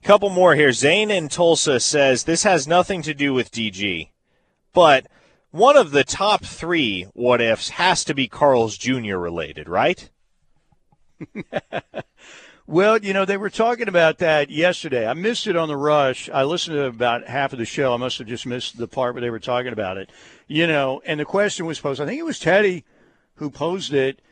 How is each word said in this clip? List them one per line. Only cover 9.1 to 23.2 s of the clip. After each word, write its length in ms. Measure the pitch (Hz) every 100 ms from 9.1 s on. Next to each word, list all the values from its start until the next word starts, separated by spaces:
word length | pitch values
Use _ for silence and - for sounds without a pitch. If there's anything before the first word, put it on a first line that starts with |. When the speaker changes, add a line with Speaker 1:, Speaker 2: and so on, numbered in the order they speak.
| 92
Speaker 1:
related, 500 | 85 85 76 78 76
right?" 400 | 90 139 180 - _ _ _ _ _ _ _ _ _ _ _
<laughs> 240 | - 220 - - _ - - - - _ - - - _ -
Speaker 2:
Well, 300 | 151 208 220
you 160 | 202
know, 120 | 190 190
they 120 | 202
were 140 | 202
talking 360 | - 226 240 226
about 300 | 175 160 156
that 300 | 170 156 147
yesterday. 580 | 147 175 175 165 127 110
I 60 |
missed 320 | 143 202 240 220
it 100 | 170
on 120 | 160
the 100 | 143
rush. 520 | 147 151 139 127 -
I 140 | 143
listened 340 | 135 170 170 151
to 80 | 139
about 420 | 113 120 120 117
half 260 | 131 139
of 60 | 131
the 60 | 113
show. 280 | - 135
I 40 | 120
must 200 | 127 -
have 100 | 104
just 180 | 117 131
missed 320 | 123 - 117
the 100 | 127
part 260 | - 123
where 80 | 123
they 80 | 120
were 100 | 113
talking 320 | - 123 127
about 260 | 110 98 95
it. 140 | 95 - - - _
You 180 | 147 170
know, 360 | 151 135 139 -
and 140 | 151
the 60 | 147
question 400 | 196 208 - 165
was 140 | 147
posed. 220 | 147 135
I 40 | 147
think 140 | 262
it 60 | 339
was 140 | 247
Teddy 440 | 160 185 208 180 _ _ _ _